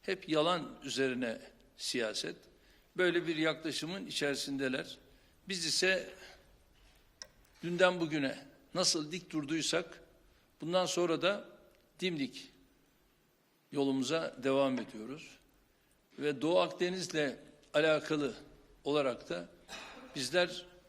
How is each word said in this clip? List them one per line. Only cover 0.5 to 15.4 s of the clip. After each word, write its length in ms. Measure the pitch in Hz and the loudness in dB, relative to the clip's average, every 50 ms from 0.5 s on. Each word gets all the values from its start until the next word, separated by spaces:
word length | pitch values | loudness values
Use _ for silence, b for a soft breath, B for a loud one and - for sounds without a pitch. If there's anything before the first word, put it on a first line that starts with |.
| 180 175 147 - 123 - - | 2 0 -2 -8 -12 -12 -10
üzerine 560 | 135 113 123 135 131 127 120 127 117 110 - - - - - - - _ | -8 0 0 2 2 2 0 -2 -2 -4 -6 -10 -18 -20 -20 -20 -20 _
siyaset, 600 | - - - - 127 117 107 107 - - - 87 - - - - b b b b b b b b | -10 -6 -4 -2 0 0 0 -2 -4 -6 -6 -8 -10 -16 -20 -20 b b b b b b b b
böyle 300 | - 185 180 170 170 165 | 2 2 4 4 2 0
bir 100 | 160 165 | 0 0
yaklaşımın 680 | 151 156 160 156 160 160 165 131 - - 160 180 196 - | 2 2 2 0 0 -4 -4 -4 -4 -4 -4 -6 -6 -8
içerisindeler. 920 | 208 - - 147 143 139 135 - - 139 135 135 131 127 - - - - - - b b b b b b b b - | -6 -4 -2 0 0 0 -2 -2 -4 -2 0 0 0 0 -2 -4 -8 -12 -18 -18 b b b b b b b b -6
Biz 180 | 190 180 165 | -6 -4 -2
ise 480 | 156 139 - - 185 190 180 - - - - B B B B B B - _ - _ _ _ - - - - _ _ _ _ - - _ _ - _ _ - - | -2 0 2 4 4 4 2 0 -6 -12 -16 B B B B B B -20 _ -20 _ _ _ -20 -20 -20 -20 _ _ _ _ -20 -20 _ _ -20 _ _ -8 -4
dünden 380 | 170 175 175 190 180 180 180 | -4 4 6 6 6 6 4
bugüne 460 | 165 156 151 156 143 135 120 - - - - - - _ - | 0 0 0 0 0 0 -2 -4 -12 -18 -20 -20 -20 _ -2
nasıl 380 | 165 185 - - 156 156 151 160 | 0 2 2 2 2 -2 -4 -8
dik 180 | 185 175 - | -10 -10 -6
durduysak 680 | - 156 147 131 156 160 143 - - 160 185 - - - - - - - b b b b b b b _ | -6 -4 -2 -2 -2 0 0 0 0 0 -2 -4 -12 -20 -20 -20 -20 -20 b b b b b b b _
bundan 260 | - 156 175 185 180 | -6 0 2 2 2
sonra 360 | 175 - 175 175 170 165 151 139 | 2 2 2 2 2 2 2 2
da 260 | 180 202 214 - - - - - - _ _ _ _ _ _ | 0 0 0 -6 -12 -18 -20 -20 -20 _ _ _ _ _ _
dimdik 520 | - 185 175 151 139 123 - - - - - - - _ _ _ _ _ _ _ _ _ _ _ _ _ _ _ _ _ _ _ _ _ - | -4 -2 -2 -2 -4 -4 -6 -10 -16 -18 -20 -20 -20 _ _ _ _ _ _ _ _ _ _ _ _ _ _ _ _ _ _ _ _ _ -2
yolumuza 640 | 143 139 139 135 135 131 120 151 165 160 - - - 120 | 0 2 2 2 0 0 0 0 -2 -2 -4 -8 -2 0
devam 360 | 135 135 135 139 135 131 123 | 2 4 4 4 4 2 0
ediyoruz. 600 | 110 95 - 107 107 117 135 156 - - - - | -4 -6 -8 -12 -10 -10 -10 -12 -14 -18 -20 -20